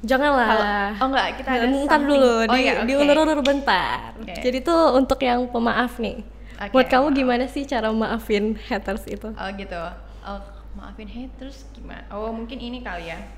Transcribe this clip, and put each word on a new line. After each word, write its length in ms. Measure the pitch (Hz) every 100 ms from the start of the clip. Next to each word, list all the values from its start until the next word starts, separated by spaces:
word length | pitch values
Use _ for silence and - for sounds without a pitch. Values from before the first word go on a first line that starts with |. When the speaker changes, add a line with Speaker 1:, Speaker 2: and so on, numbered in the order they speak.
Speaker 1:
Janganlah. 460 | 220 262 294 277 226
Speaker 2:
Kalau, 140 | 226 208 208 202 208
oh 100 | 262
enggak, 180 | 269 185 -
kita 140 | 269
ada 140 | 254 240
Speaker 1:
Ntar 100 | 269
Speaker 2:
something. 300 | 285 311 285
Speaker 1:
dulu, 220 | 285 254 226
Speaker 2:
Oh 60 | 226
Speaker 1:
di-, 120 | 247
Speaker 2:
iya, 120 | 269
oke. 140 | - 226
Speaker 1:
diulur-ulur 520 | 277 294 294 311 302
bentar. 760 | 269 277 269 185 135 117 113 -
Speaker 2:
Oke. 160 | -
Speaker 1:
Jadi 240 | - 247 262
tuh 180 | 254 330 320
untuk 260 | 247 262 262
yang 240 | 254 247 247
pemaaf 540 | 247 233 214 240 -
nih. 240 | 214 196 208 - - -
Speaker 2:
Oke, 140 | 202
Speaker 1:
Buat 160 | 262 254
kamu 180 | 262 294
Speaker 2:
maaf. 120 | 277
Speaker 1:
gimana 280 | 254 240 262
sih 180 | 294 277
cara 220 | 247 220
maafin 680 | 220 220 226 - 208 214 220
haters 420 | - 208 202 196 -
itu? 220 | 202 220
Speaker 2:
Oh 180 | 220 190
gitu. 220 | 202 196 175 165 185 - -
Oh, 180 | - 202 196 - -
maafin 340 | 208 202 202 208
haters 580 | 233 262 - 262 - -
gimana? 380 | - - - -
Oh, 220 | 202 220
mungkin 240 | 226 233 254
ini 220 | 240 247
kali 280 | 233 175 165
ya. 120 | 165 202